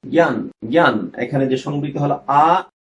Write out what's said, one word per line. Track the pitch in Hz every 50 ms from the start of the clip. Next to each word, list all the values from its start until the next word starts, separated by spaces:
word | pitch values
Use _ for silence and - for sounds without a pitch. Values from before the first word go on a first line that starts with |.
| _
জ্ঞান, | - - 160 170 151 127 107 - - - _ - 113
জ্ঞান। | 123 165 170 143 120 107 90 85 -
এখানে | - 123 - - 139 135
যে | 127 131
সংবৃত | 127 - 143 147 143 143 143 139
হলো | 139 143 143 139 - - - 139
আ | 143 151 160 175 185 180 - _ _